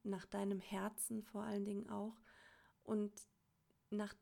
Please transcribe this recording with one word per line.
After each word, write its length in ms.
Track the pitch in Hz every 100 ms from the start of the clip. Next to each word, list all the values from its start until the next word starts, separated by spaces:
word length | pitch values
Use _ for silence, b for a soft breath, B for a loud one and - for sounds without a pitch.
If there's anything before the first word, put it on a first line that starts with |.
nach 220 | 208 190 -
deinem 360 | 202 196 196
Herzen 600 | - 196 202 214 - 220
vor 220 | 208 202
allen 220 | 214 202 202
Dingen 240 | 202 -
auch 320 | 208 208 220 B B B B B B
und 280 | - 214 208 - - _ _ _ _ _ -
nach 240 | 208 208 -